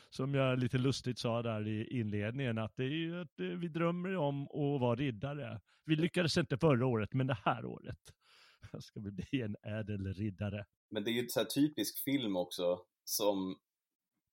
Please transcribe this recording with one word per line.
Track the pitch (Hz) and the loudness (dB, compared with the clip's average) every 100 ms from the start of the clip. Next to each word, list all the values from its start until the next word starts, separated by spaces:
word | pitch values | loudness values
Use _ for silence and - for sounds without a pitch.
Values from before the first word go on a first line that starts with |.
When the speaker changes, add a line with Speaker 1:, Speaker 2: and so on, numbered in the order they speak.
| - | -16
Speaker 1:
som | - 135 | -4 0
jag | 139 131 127 | 2 2 4
lite | 123 131 | 2 2
lustigt | 131 127 127 113 | 2 0 -2 -2
sa | 120 113 | 0 0
där | 117 107 107 | 0 -2 -2
i | 107 - 131 | -2 -2 -2
inledningen, | 107 104 104 123 131 110 | -2 0 -2 -2 -2 -2
att | 110 - | -4 -2
det | |
är | 131 | -2
ju | 160 165 175 | -2 -4 -6
att, | 175 - | -8 -8
eh, | 180 | -6
vi | 175 170 | -4 -4
drömmer | 156 170 175 180 | 2 2 2 -2
ju | 190 | 0
om | 143 139 | 0 0
att | 143 - 143 143 | -4 0 2 4
vara | 123 117 | 4 4
riddare. | 143 107 135 147 117 110 _ _ - | 0 -2 -6 -6 -8 -10 _ _ 2
Vi | 156 | 4
lyckades | 170 180 160 - | 4 4 4 4
inte | 156 135 | 2 4
förra | 160 123 127 | 6 6 4
året, | 113 104 | 2 0
men | 131 131 | 0 2
det | 135 - | 2 0
här | 120 62 | 0 -4
året | 60 - - - - _ - - _ | -10 -10 -14 -14 -20 _ -20 -20 _
<laughs> | - 104 | -16 -14
ska | - - | -14 -10
vi | 101 | -10
bli | 98 - 135 | -8 -4 -4
en | 107 104 | -4 -6
ädel | 110 107 101 104 95 | -8 -6 -4 -4 -4
riddare. | 95 107 92 104 104 104 _ - | -2 -4 -4 -4 -6 -10 _ -8
Speaker 2:
Men | 107 | -4
det | 104 | 0
är | |
ju | 120 | 0
en | 120 | 0
så | - | 0
här | 107 | 0
typisk | 139 151 - 101 - | 2 2 2 -4 -4
film | - 139 113 92 | -2 0 0 0
också, | 90 - 87 90 - _ | -2 0 0 0 -4 _
som, | - - 104 98 92 - _ _ _ _ _ _ _ | -6 0 2 2 -2 -6 _ _ _ _ _ _ _